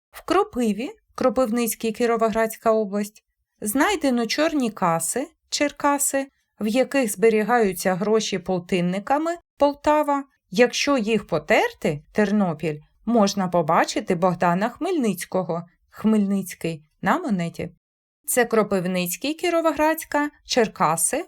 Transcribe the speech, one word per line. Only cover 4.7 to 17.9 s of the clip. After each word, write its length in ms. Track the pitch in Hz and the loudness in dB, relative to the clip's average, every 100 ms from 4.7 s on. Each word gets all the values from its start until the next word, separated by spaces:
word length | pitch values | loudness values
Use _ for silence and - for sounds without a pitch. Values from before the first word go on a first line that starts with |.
каси, 580 | - 185 165 - 240 311 _ _ | 0 0 0 -2 -4 -6 _ _
Черкаси, 800 | - 294 - 294 285 - 277 269 _ _ - | -2 -2 0 0 0 0 -2 -4 _ _ -6
в 60 | 208 | -2
яких 460 | 226 254 277 240 | 0 2 0 0
зберігаються 840 | 190 220 220 208 240 214 180 190 | 2 2 4 2 2 2 0 -2
гроші 440 | 185 202 220 214 190 | 0 0 0 0 -4
полтинниками, 1000 | 185 185 180 185 175 190 202 285 320 339 _ - | -2 -4 -2 0 0 -2 -2 0 0 -6 _ 0
Полтава. 680 | 285 285 - 302 294 285 277 _ _ | 0 2 2 2 2 0 -4 _ _
Якщо 480 | 180 247 - - 277 | 2 2 2 0 0
їх 280 | 208 226 - | 0 -2 -2
потерти, 760 | 165 151 233 453 - 196 147 - | -4 2 2 2 -2 -4 -4 -4
Тернопіль, 680 | - 202 208 190 151 170 151 - _ - | -2 0 2 0 -2 -6 -6 -10 _ 0
можна 420 | 233 202 202 185 | 2 2 2 0
побачити 680 | 175 156 175 311 - 220 | 0 2 2 2 -2 -2
Богдана 540 | 180 185 175 180 175 220 | 0 0 2 0 0 -2
Хмельницького, 1000 | 240 320 349 233 180 - 185 180 165 175 _ _ | -4 -4 -2 -2 -2 -4 -4 -4 -6 -8 _ _
Хмельницький, 960 | - 214 220 196 196 185 - 170 160 _ _ | -4 2 2 2 -2 -4 -6 -6 -8 _ _
на 160 | 180 269 | -2 -2
монеті. 520 | 349 196 170 - 175 - _ | 0 -2 -2 -6 -10 -12 _